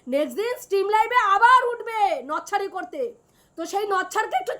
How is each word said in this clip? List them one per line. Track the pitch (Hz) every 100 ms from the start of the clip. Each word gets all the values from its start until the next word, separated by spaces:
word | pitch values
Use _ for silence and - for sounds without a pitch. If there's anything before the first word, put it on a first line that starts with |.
| 247
নেক্সট | 277 277 262
দিন | 466 494
স্ট্রিম | - 392 392
লাইভে | 427 453 494
আবার | 403 403 466 508 480
উঠবে | 466 453 440 392 285
নচ্ছারি | 262 330 - 403 392
করতে। | 359 359 302 233 - _ _ _ -
তো | 330
সেই | 392 403
নচ্ছারকে | 370 370 440 427 719
একটু | 740